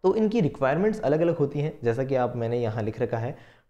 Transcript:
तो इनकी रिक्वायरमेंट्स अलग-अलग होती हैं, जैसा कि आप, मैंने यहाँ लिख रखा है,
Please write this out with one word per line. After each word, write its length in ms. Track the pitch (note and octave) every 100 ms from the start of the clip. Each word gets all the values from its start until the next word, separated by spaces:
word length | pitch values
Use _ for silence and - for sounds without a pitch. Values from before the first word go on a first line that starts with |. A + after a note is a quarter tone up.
तो 120 | F#3 A3
इनकी 260 | A3 A#3
रिक्वायरमेंट्स 580 | D3+ - C3 D3+ G#3+ G#3+
अलग-अलग 380 | C3 D3+ E3+ D#3+
होती 220 | C#3 D3
हैं, 200 | D3+ -
जैसा 200 | A#2 A#2
कि 120 | C3 C3+
आप, 200 | B2 A#2+
मैंने 260 | A#2 A#2+
यहाँ 220 | A#2 A2
लिख 180 | G#2 A2
रखा 160 | A#2+ A#2
है, 180 | A2+ D#3 - - _